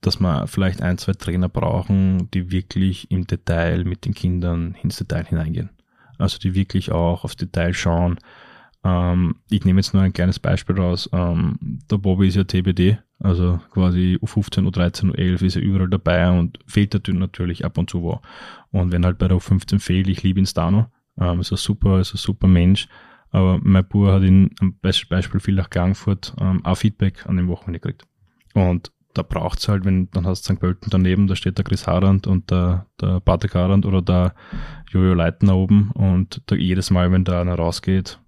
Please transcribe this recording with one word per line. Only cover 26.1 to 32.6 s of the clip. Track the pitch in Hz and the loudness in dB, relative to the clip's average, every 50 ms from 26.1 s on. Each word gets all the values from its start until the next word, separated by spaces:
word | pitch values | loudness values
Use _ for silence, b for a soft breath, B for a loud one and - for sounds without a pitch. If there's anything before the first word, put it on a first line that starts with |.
| 98 92 - - - - | -4 -4 -4 -14 -8 -4
ähm, | - 92 92 90 - | -2 0 0 -2 0
auch | 90 92 | -2 -4
Feedback | - - 107 101 _ 104 95 - - - | 0 0 -2 0 _ -2 -2 -2 -6 -6
an | - 95 90 | -4 -2 -2
dem | 90 90 | 0 -2
Wochenende | 90 - - - 85 82 | -4 -6 -8 -10 -10 -8
gekriegt. | - - - _ - _ _ _ _ _ _ _ _ _ | -8 -8 -10 _ -16 _ _ _ _ _ _ _ _ _
Und | _ 104 95 90 87 87 - - _ _ _ _ _ | _ 2 2 2 2 0 -4 -10 _ _ _ _ _
da | - | -8
braucht's | 82 _ - 85 80 78 - - - - | -6 _ -4 -4 -4 -4 -6 -6 -4 -2
halt, | 104 98 92 | -2 0 0
wenn, | 98 95 92 92 95 | 0 0 0 0 -2
dann | - 95 85 | -4 -4 -2
hast | 95 92 - | -2 -4 -4
du | - - | -2 -4
Sankt | 95 - | -4 -2
Pölten | - 90 92 - - 98 | 0 -2 -2 -4 -6 -2
daneben, | 95 95 92 90 92 95 101 95 | 0 2 2 2 4 2 2 2
da | 95 | 0
steht | - - 95 92 | -2 -2 -4 -2
der | - 98 | -2 -2
Chris | - 95 92 - | -2 -4 -4 -2
Harand | - 87 90 95 98 95 95 - | 0 0 2 4 4 2 2 2
und | - 95 92 92 - | 0 -2 -2 0 0
der, | 90 90 | 0 0